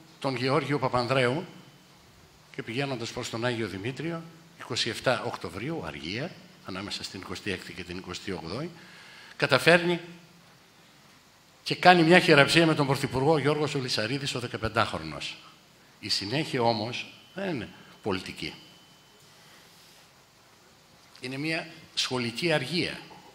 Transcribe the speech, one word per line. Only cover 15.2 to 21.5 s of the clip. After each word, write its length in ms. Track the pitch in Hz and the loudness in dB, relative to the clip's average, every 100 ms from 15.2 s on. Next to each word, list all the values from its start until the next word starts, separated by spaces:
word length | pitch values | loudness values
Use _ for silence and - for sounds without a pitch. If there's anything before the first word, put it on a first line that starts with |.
| - - - - - - - - | -10 -12 -18 -20 -20 -20 -20 -16
Η 100 | 107 | -4
συνέχεια 520 | - 101 135 156 131 | -4 -2 -2 -2 2
όμως 520 | 117 113 110 123 - - - | 2 2 -2 -6 -10 -16 -16
δεν 220 | - 190 147 | -8 -6 -4
είναι 140 | 87 - - - | -8 -14 -20 -10
πολιτική. 500 | 110 95 - 82 80 - - - - - - - - - - - - - - - - - - _ - - - - _ - - - | -4 -4 -4 -10 -10 -10 -20 -20 -20 -20 -20 -20 -20 -20 -20 -20 -20 -20 -20 -20 -20 -20 -20 _ -20 -20 -20 -20 _ -20 -20 -14
Είναι 180 | 127 135 | -10 -6
μια 300 | 156 | -4